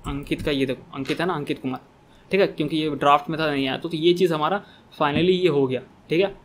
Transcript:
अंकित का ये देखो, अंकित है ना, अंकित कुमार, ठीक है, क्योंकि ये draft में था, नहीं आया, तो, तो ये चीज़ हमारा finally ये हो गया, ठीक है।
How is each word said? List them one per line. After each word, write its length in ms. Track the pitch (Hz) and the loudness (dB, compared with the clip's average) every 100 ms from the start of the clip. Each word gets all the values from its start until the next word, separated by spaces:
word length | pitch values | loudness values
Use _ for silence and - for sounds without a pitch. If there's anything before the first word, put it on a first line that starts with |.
| 156 | -8
अंकित 340 | 143 143 165 | -8 -6 -6
का 100 | 160 | -2
ये 140 | 139 | -2
देखो, 260 | 131 123 - | -2 -4 -10
अंकित 240 | 139 135 147 | -10 -6 -2
है 60 | |
ना, 80 | 175 | -2
अंकित 280 | 160 143 143 | -4 -6 -6
कुमार, 180 | 127 127 - _ _ - - | -6 -8 -12 _ _ -20 -2
ठीक 80 | 196 | 2
है, 80 | 190 | 2
क्योंकि 300 | - 151 160 | 0 -4 -2
ये 120 | 156 | -2
draft 400 | 139 143 147 147 | 2 4 4 4
में 100 | 156 | -4
था, 120 | 156 | -2
नहीं 160 | 143 135 | -2 -2
आया, 100 | 135 | -4
तो, 120 | 165 | -6
तो 80 | 165 | 0
ये 160 | 170 | 2
चीज़ 200 | 175 180 | 4 2
हमारा 300 | 156 151 202 - - _ - | 2 0 -2 -6 -20 _ -4
finally 380 | 151 151 180 180 | -2 2 2 4
ये 80 | 175 | 2
हो 200 | 143 131 | 2 0
गया, 140 | 123 - - - | -2 -8 -20 -2
ठीक 120 | 160 | 0
है। 200 | 190 - | 0 -4